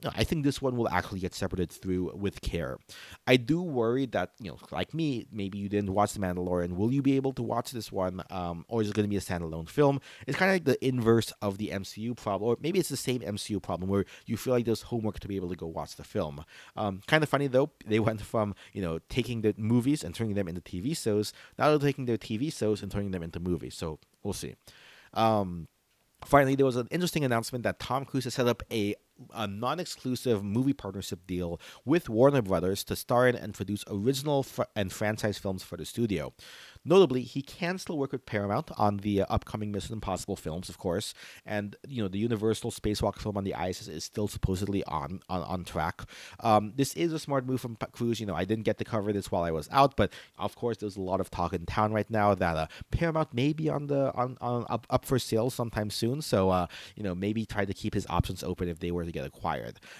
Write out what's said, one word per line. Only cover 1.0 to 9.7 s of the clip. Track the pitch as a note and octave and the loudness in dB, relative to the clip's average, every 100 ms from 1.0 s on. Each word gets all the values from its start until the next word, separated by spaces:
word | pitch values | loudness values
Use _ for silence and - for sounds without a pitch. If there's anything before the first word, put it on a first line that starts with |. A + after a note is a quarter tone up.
| - F#2+ | -2 -4
get | F2+ | -6
separated | - F#2+ F#2+ E2+ | -4 -4 0 -2
through | - F#2+ F#2 E2+ F#2+ | -4 -2 0 -2 -4
with | G2 - | -4 -4
care. | - E2+ C2 C2 - - - - - | -4 -4 -4 -6 -12 -20 -18 -4 4
I | B2+ | 4
do | A#2 E3 | 4 0
worry | F3+ B2+ A2+ B2+ C3 | 0 0 2 2 0
that, | G2 F#2 - | -2 -2 -6
you | G#2 | -12
know, | B1 - | -12 -8
like | D2 F#2+ | -6 -4
me, | D#3 D#3 A#2+ - | -2 0 -2 -6
maybe | G#2+ G2 G2+ | -6 -6 -4
you | G2+ | -2
didn't | G#2 G2 | 0 2
watch | G2 G#2 | 4 2
The | - | 2
Mandalorian. | F#2 F2+ F2+ F2+ F2 F2+ | -2 -2 0 0 0 0
Will | A2 | 2
you | C#3 | 2
be | C3+ C3+ | 4 4
able | C3+ | 2
to | C3 | -2
watch | A2+ A2+ - | -2 -2 -4
this | B2 - | -8 -6
one, | G2 F#2 F#2 - | -2 -2 -2 -8
um, | F#2 F2 E2+ - | -6 -4 -6 -2
or | A#2 | 0
is | G#2+ | 2
it | G#2+ | 2
gonna | G#2 | 2
be | G2+ | 0
a | |
standalone | - F2+ E2 D#2+ | -2 -4 -4 -6
film? | E2 | -4